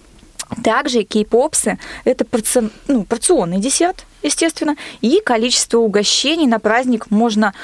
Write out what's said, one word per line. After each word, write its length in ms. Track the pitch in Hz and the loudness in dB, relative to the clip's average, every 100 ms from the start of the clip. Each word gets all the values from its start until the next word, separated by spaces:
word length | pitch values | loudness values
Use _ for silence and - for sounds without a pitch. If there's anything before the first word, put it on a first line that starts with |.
| - - - - - - | -20 -20 -18 -16 -12 -4
Также 400 | 226 233 285 247 | 0 0 0 -2
кей-попсы — 760 | 202 214 208 226 302 - 214 185 - - - | 0 -2 2 2 2 0 -4 -4 -10 -6 -2
это 180 | 254 | -2
порцион-, 480 | 247 233 214 254 214 - - | -2 -2 0 0 -2 -4 -2
ну, 160 | 262 | -2
порционный 540 | 175 226 - 330 170 185 | -2 -2 2 2 0 -2
десерт, 480 | 240 - 339 370 - - | -2 0 0 -2 -14 -8
естественно, 540 | 302 - 330 - 311 302 - - | -6 -2 -2 -2 -4 -4 -10 -4
и 180 | 220 370 | 0 2
количество 600 | - 226 240 - - 233 | 2 0 0 -2 0 2
угощений 640 | 226 196 202 - 262 330 277 | 2 2 0 0 0 2 2
на 140 | 220 | 2
праздник 500 | 214 226 254 226 - | 2 0 2 -2 0
можно 440 | 208 233 208 214 - | 0 2 2 0 -2